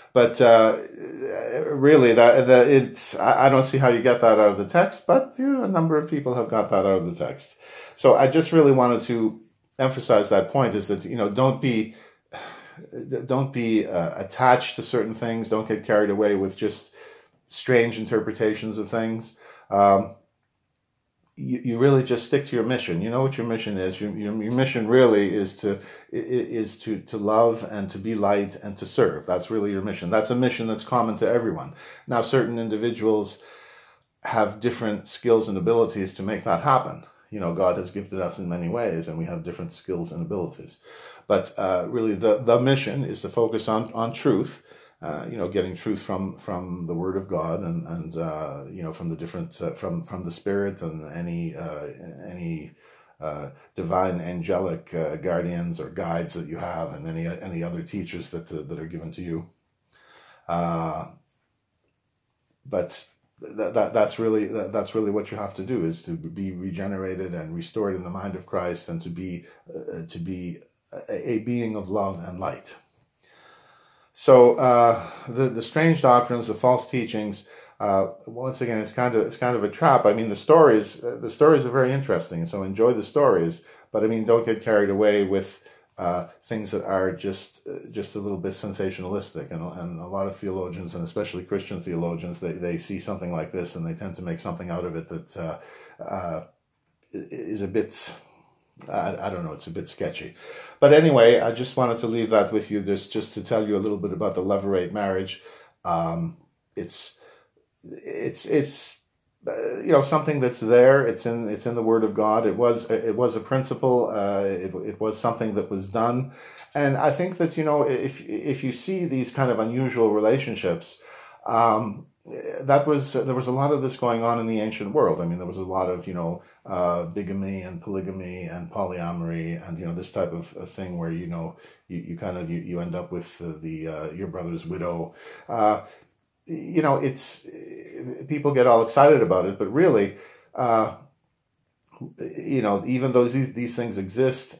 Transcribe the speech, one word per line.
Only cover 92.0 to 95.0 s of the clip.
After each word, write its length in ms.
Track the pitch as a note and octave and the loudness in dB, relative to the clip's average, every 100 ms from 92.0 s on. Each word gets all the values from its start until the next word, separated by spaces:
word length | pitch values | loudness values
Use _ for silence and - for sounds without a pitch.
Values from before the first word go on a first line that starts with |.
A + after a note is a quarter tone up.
| E2+ E2+ F2 E2+ | -4 -6 -8 -8
they, 120 | F2+ E2 F2 | -8 -6 -6
they 100 | E2+ | -6
see 220 | - G2 | -6 -8
something 320 | - F#2+ F2 F2 | -8 -8 -6 -6
like 120 | F2+ | -6
this 240 | F#2 F2 F2 | -8 -8 -8
and 80 | E2 | -8
they 100 | E2 | -8
tend 160 | G2 F2 | -12 -10
to 60 | |
make 180 | F2 E2 | -10 -8
something 300 | G2 F2 F2+ | -8 -10 -8
out 140 | E2+ | -8
of 100 | A2 | -6
it 100 | E2 | -8